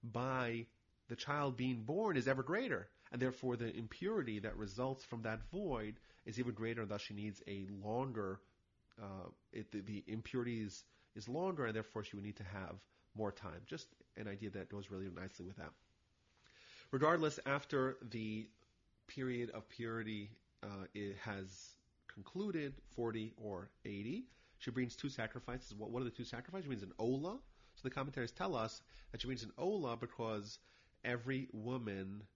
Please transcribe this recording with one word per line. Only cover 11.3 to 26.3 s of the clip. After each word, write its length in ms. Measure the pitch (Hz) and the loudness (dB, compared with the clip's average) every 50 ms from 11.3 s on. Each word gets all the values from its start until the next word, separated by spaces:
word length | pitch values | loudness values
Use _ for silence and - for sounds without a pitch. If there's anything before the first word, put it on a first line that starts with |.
| 123 156 180 190 180 151 135 | 0 2 2 2 2 2 2
and 100 | 113 107 | 2 2
therefore 300 | 110 107 - - 110 104 | 2 -2 0 -2 -4 -4
she 120 | - - | -2 -4
would 80 | 104 98 | -4 -4
need 120 | 104 101 | -4 -4
to 80 | - 101 | -6 -6
have 320 | 92 98 98 95 85 78 98 - _ _ _ _ _ _ | -6 -4 -4 -4 -4 -6 -10 -12 _ _ _ _ _ _
more 160 | 107 107 101 98 | 0 0 0 0
time. 300 | - - 95 80 87 107 | -2 -8 -8 -8 -8 -8
Just 200 | - - 165 - - - _ - _ _ | -6 -6 -8 -8 -10 -16 _ -20 _ _
an 120 | - 110 107 | -6 -6 -4
idea 220 | 98 104 110 104 | -4 -4 -4 -4
that 180 | 95 101 92 82 | -4 -4 -6 -4
goes 220 | - 101 98 - | -6 -6 -6 -4
really 180 | 101 95 95 95 87 | -4 -4 -4 -4 -4
nicely 320 | 82 92 95 - - 87 | -6 -6 -8 -8 -8 -8
with 100 | 90 98 | -8 -8
that. 140 | - 85 80 - - _ _ _ _ _ _ _ _ _ _ _ _ _ - - - - - - - - - | -8 -8 -10 -10 -14 _ _ _ _ _ _ _ _ _ _ _ _ _ -20 -20 -20 -20 -20 -18 -20 -10 -2
Regardless, 500 | - 135 139 156 170 170 160 151 143 - - | 2 6 8 10 10 10 8 4 4 2 2
after 500 | 139 139 143 139 - - 139 131 131 131 - - 120 | 2 2 2 2 2 4 4 6 4 2 0 -6 -4
the 360 | 117 117 110 107 107 110 110 - - _ - _ _ _ _ _ _ _ _ | -2 -2 0 0 0 -2 -4 -6 -12 _ -20 _ _ _ _ _ _ _ _
period 440 | - - - 131 131 123 120 120 113 | -12 -4 -2 0 2 2 2 2 0
of 180 | - 107 107 - | -2 -6 -8 -8
purity, 600 | - - 117 117 113 113 113 110 110 104 104 104 110 - _ _ _ _ - | -8 -4 -2 0 0 0 0 0 -2 -2 -4 -6 -10 -16 _ _ _ _ -8
uh, 240 | 104 101 98 95 87 - | -6 -4 -4 -6 -6 -4
it 220 | 101 104 101 98 95 - | -2 -2 -2 -2 -2 -2
has 240 | 117 104 98 95 92 95 - - - - - _ _ _ _ _ _ - | -2 -2 -2 -2 -6 -8 -12 -14 -16 -16 -20 _ _ _ _ _ _ -14
concluded, 600 | - 98 - - 185 202 214 190 160 151 139 135 - - - - | -12 -12 -8 -2 -2 0 2 2 2 0 0 -4 -6 -14 -12 -2
forty 380 | - 120 117 110 113 107 113 - - | 0 2 2 2 2 0 -2 -4 -6
or 320 | 110 104 101 92 95 104 - - _ | -4 -2 -2 -2 -4 -6 -12 -10 _
eighty, 400 | 104 104 98 104 117 156 220 254 - - - - - - - | -4 -4 -2 -2 -2 -2 -2 -4 -8 -14 -20 -20 -20 -18 -8
she 120 | - - | -6 -2
brings 260 | 117 127 127 120 - | 2 2 2 2 0
two 120 | - - 143 | -2 -4 -2
sacrifices. 640 | 135 - 113 110 - 101 - - 120 131 - - 104 | 0 0 -2 -2 -2 -4 -6 -4 -6 -6 -6 -8 -8
What, 160 | 101 107 104 | -6 -6 -2
what 120 | 113 123 131 | 0 0 0
are 20 | |
the 60 | 120 | 0
two 140 | 113 - 127 | -2 -4 -6
sacrifices? 400 | - | -6